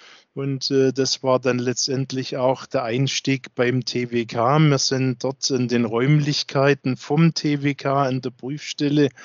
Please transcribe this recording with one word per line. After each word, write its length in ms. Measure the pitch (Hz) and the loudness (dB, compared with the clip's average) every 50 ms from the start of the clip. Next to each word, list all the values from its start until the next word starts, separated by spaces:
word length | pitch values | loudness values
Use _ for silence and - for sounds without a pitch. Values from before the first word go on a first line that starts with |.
| - - - - _ _ - | -20 -20 -20 -20 _ _ -10
Und, 360 | 139 139 139 139 131 - - | -8 -6 -4 -4 -4 -4 0
äh, 220 | 139 135 135 135 | 2 4 4 4
das 300 | 127 135 131 127 - - | 2 0 0 0 -2 -2
war 180 | - 131 127 127 | 0 2 2 2
dann 180 | 127 127 123 123 | 2 0 0 0
letztendlich 800 | 123 127 120 - - 139 131 131 135 - 135 131 123 - 147 | 0 -2 -2 -2 -2 -2 -2 -2 -4 -4 -4 -6 -6 -6 -2
auch 300 | 135 123 131 131 - - | 0 0 0 0 0 -4
der 160 | - - 131 | -4 -4 -4
Einstieg 720 | 127 113 117 131 139 131 - - - 135 135 131 - - _ | -2 -2 0 0 0 0 -2 -2 -2 -2 -2 -2 -4 -6 _
beim 320 | - 123 123 123 127 123 | 0 0 0 0 0 -2
T 240 | - - 123 123 120 | -2 -4 -4 -4 -2
W 160 | 120 120 113 | -2 -4 -4
K. 320 | 107 - 120 113 127 143 156 | -2 -2 0 2 4 4 6
Wir 180 | 156 151 139 | 6 4 4
sind 480 | 131 - - 135 131 131 131 123 - - | 2 0 0 0 0 0 -2 -2 -4 -4
dort 240 | 131 139 - - - | -6 -6 -6 -4 -2
in 180 | 139 127 123 | -2 -2 0
den 200 | 117 123 120 120 | 0 0 0 0
Räumlichkeiten 1120 | 104 117 117 127 143 151 151 143 147 143 - - - - 139 139 139 139 - - 135 127 - | 0 0 0 2 4 4 2 2 0 -2 -4 -4 -4 -2 2 2 2 2 0 -2 -4 -6 -4
vom 340 | - - 147 160 165 165 | -4 -2 2 4 4 4
T 300 | - - - 151 147 143 | 2 0 -2 -2 -2 0
W 100 | 139 147 | -2 -2
K 300 | 135 - - 139 135 139 | -4 -2 -4 -2 0 0
an 180 | 139 127 131 131 | 0 0 -2 -4
der 80 | 123 127 | -4 -6
Prüfstelle, 800 | 127 _ 120 127 147 147 - - - - 151 143 147 151 143 131 - - | -8 _ -10 -10 -10 -10 -10 -10 -6 -2 -2 2 4 4 4 2 2 -4